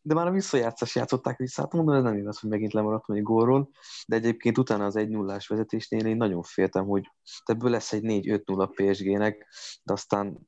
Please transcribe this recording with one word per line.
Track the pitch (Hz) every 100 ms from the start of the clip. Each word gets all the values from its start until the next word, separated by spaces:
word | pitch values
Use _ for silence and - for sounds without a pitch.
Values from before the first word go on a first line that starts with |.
De | 147
már | 156 170
a |
visszajátszás | 190 185 139 117 - 120 123
játszották | 123 131 - 131
vissza. | 127 -
Hát | 147
mondom, | 170 160 139
ez |
nem | 123 104
igaz, | 101 107
hogy | 107
megint | 107 107
lemaradt | 110 107 110 -
egy | 104
gólról, | 107 113 117 135 139 _ - - -
de | 113
egyébként | 117 113 120 117
utána | 127 107 101
az | 107
egy | 107
nullás | 110 98 101 -
vezetésnél | 107 107 110 - 113 110
én | 113
nagyon | 110 87
féltem, | 85 - 95 95 98
hogy | 98 98 _ - -
ebből | - 113 120
lesz | 117 -
egy | 107
négy | 110 104 92
öt | 104 -
nulla | 95 95
P | - 98
S | 98
G-nek, | 98 101 107 104 - - - -
de | -
aztán | 101 - 101 101 -